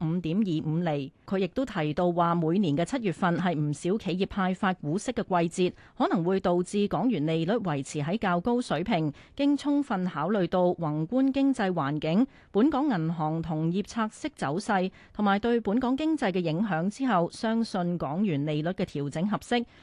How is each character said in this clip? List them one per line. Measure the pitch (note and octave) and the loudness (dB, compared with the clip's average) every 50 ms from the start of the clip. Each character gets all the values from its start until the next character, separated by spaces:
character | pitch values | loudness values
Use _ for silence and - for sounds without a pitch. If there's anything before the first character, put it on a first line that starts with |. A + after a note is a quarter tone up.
| F3 | -2
五 | D#3 E3 F3+ | -2 -2 -2
點 | E3+ D#3 E3 | -2 0 0
二 | G#3 A3+ F#3+ D#3+ D#3 - D#3 | 0 0 0 0 -2 -2 -2
五 | D#3 E3 | -2 0
厘。 | F3+ E3 D3+ C#3+ C3+ C3+ - _ _ | 0 0 0 -2 -4 -6 -10 _ _
佢 | - G3 F#3+ | -4 -2 -2
亦 | G3 F3 | -2 -2
都 | - C4 C4+ | -2 -4 -4
提 | B3+ - F3 D#3 D3+ D3+ | -4 -2 -2 -2 -2 0
到 | - F3+ F3+ | 0 2 2
話， | E3+ F3 E3+ E3+ E3+ | 2 2 2 2 2
每 | F3 D#3+ D#3 E3+ G#3 | 2 2 2 2 2
年 | G#3 D3+ C#3+ | 2 2 2
嘅 | D#3 E3+ | 2 0
七 | - - C4+ A3+ | 0 -2 -2 -2
月 | F#3+ | -2
份 | D3+ - G3 F3 E3+ E3+ | -2 0 0 0 2 2
係 | F3+ F#3 E3 | 0 0 0
唔 | D3+ D3+ D3 C#3+ | 0 0 -2 -2
少 | - - F3 G3 A3 | -2 -2 -2 -2 -2
企 | - F#3 E3 F#3 | -2 -4 -2 -2
業 | G3 - | -2 -2
派 | - G#3 F#3 F#3 F#3 | -2 -2 -2 -2 -2
發 | - - F#3 F3+ | 0 0 -2 -2
股 | - - D3 D#3+ G#3+ | -2 -4 -4 -4 -2
息 | - - | -4 -4
嘅 | A#3+ D#3+ - - F#3 F3 E3+ F3 | -4 -4 -2 0 2 2 2 0
季 | - - F3+ F3 | 0 0 0 0
節， | - - - - - - | 0 -4 -12 -14 -4 -2
可 | B3+ G4 | 0 0
能 | F4 F#3 E3 | 2 0 2
會 | F3+ F#3+ F#3+ | 2 0 2
導 | - F#3 F3 F3+ F3+ | 2 2 2 2 0
致 | - - G#3 G3+ F#3+ | 0 0 0 0 0
港 | - D3+ F#3+ C4 | 0 0 0 0
元 | A3+ D3+ D3 D#3+ | 0 0 0 0
利 | D#3+ E3 E3 | 0 0 0
率 | E3+ A3 | 0 0
維 | A#3+ G#3 F3 D3 C#3 C3+ | 0 0 -2 -2 -2 -4
持 | - - D3+ | -4 -4 -4
喺 | C#3+ D#3+ F#3+ A3+ | -2 -2 -2 -2
較 | - F#3+ F3 F3 | 0 0 0 0
高 | - A#3 A#3+ B3 | 0 0 0 0
水 | - - E3+ C#3+ F3+ | 0 -2 -2 -2 0
平。 | A3 A3 E3 D#3+ D3 C#3+ - - - - | 0 0 0 0 -2 -4 -6 -12 -14 -4
經 | - C#4+ C#4+ C#4+ C#4 | 0 2 2 2 2
充 | - D4 C#4+ C#4+ C#4 | 0 0 0 0 0
分 | - G#3+ F#3 F#3 | 0 -2 -2 -2
考 | F3+ - D3 D3+ F3+ | -2 -2 -2 -2 0
慮 | A3 G3+ F3 E3 | 2 2 2 2
到 | - F3+ F3+ F3+ F3+ | 2 2 4 2 2
宏 | - E3 D3+ D3+ D#3 D#3 | 0 -2 -2 -2 -2 -2
觀 | E3 A#3+ C4 C4+ C4+ C4 | 0 0 2 2 2 2
經 | C#4 C#4 C#4 C4 | 2 2 2 2
濟 | - G3+ F#3+ | 2 0 0
環 | F3+ E3+ C#3 C3+ D3 D3+ | 0 0 0 -2 -2 -2
境、 | - D#3 E3 G3+ C4 - - - - - | 0 2 2 2 2 2 -2 -8 -14 -2
本 | - G3 A#3+ D#4 | 2 4 4 4
港 | D4+ B3+ C#4+ D4 | 4 2 2 2
銀 | - E3+ D#3+ E3 E3+ | 2 0 0 0 0
行 | E3 D#3 D#3 D#3+ E3 | 0 -2 -2 -2 -2
同 | D#3+ E3 D#3 D#3 D#3+ E3 | -4 -4 -2 0 0 0
業 | F3 G3+ G#3 | 0 -2 -4
拆 | - - A#3+ A3 G#3+ | -4 -4 -4 -4 -4
息 | - - - D4+ - | -6 -8 -10 -10 -6
走 | - F3 C3+ D3+ F#3+ | -6 -4 -4 -4 -4
勢 | - - G#3 F#3+ F3+ F#3 - - - - - | -2 0 0 0 0 -2 -4 -10 -18 -14 -6
同 | - G#3 | 0 2
埋 | G3+ G3 G3+ | 2 2 2
對 | - A#3 A#3+ A#3 | 2 2 2 2
本 | A3+ G3+ - B3+ | 2 2 0 2
港 | C4 A#3+ C4 C4+ | 2 0 0 0
經 | D#4 D#4 D#4+ D4 | 0 0 0 0
濟 | B3+ G3 | 0 0
嘅 | F3 F#3+ | 0 0
影 | F3 E3 D3+ E3+ A3+ | 0 0 0 0 0
響 | G3+ E3+ D#3 E3+ G3+ | 0 0 0 0 -2
之 | - - C4+ B3+ | -2 -2 0 2
後， | G#3+ F3 E3+ - | 2 2 2 0
相 | - - - A3 A3+ A3+ | -2 -4 -2 0 0 0
信 | A#3 - - F#3+ F3 F3 F3 D#3+ | 0 0 -2 -2 -2 -2 -2 -2
港 | E3+ C3+ D3+ F3+ A3 | -4 -4 -2 0 0
元 | G3+ D3+ C#3 C#3+ | 0 2 0 0
利 | D#3 D3+ D3+ | 0 -2 -2
率 | D#3 E3+ | -2 -2
嘅 | F#3 - F3 | -2 -2 -4
調 | - - D3 C#3+ C#3+ | -4 -4 -4 -6 -4
整 | - D#3+ F3+ G#3 | -4 -2 -2 -2
合 | G#3 - | -2 -4
適， | - - A#3+ A#3+ A#3 - - - | -2 -2 -2 -2 -2 -4 -10 -20